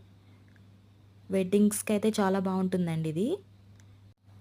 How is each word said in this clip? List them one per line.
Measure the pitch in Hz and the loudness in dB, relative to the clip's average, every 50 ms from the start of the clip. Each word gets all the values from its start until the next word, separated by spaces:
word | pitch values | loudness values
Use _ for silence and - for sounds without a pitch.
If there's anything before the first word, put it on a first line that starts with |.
| - - - - - - - - - - - - - - - - - - - - - - - - - - 190 | -12 -20 -20 -20 -20 -20 -20 -20 -20 -20 -20 -20 -20 -20 -20 -20 -20 -20 -20 -20 -20 -20 -20 -20 -8 -4 -2
వెడ్డింగ్స్‌కి | 190 190 185 202 208 208 208 208 - - - 214 | -2 0 2 2 4 4 4 2 0 -2 -2 -2
అయితే | 208 - 220 214 - | 0 0 0 0 2
చాలా | 202 190 190 196 185 190 | 2 2 2 0 0 -2
బాగుంటుందండి | 190 190 190 185 190 180 180 170 160 160 160 160 151 | -2 -2 -2 0 0 -2 -2 -2 -2 -2 -4 -4 -2
ఇది. | 165 202 262 370 - - - - - - - - - - - - - - - - _ _ - - - | -2 -2 -2 -4 -6 -8 -12 -20 -20 -20 -20 -20 -20 -20 -20 -20 -20 -20 -20 -20 _ _ -20 -20 -20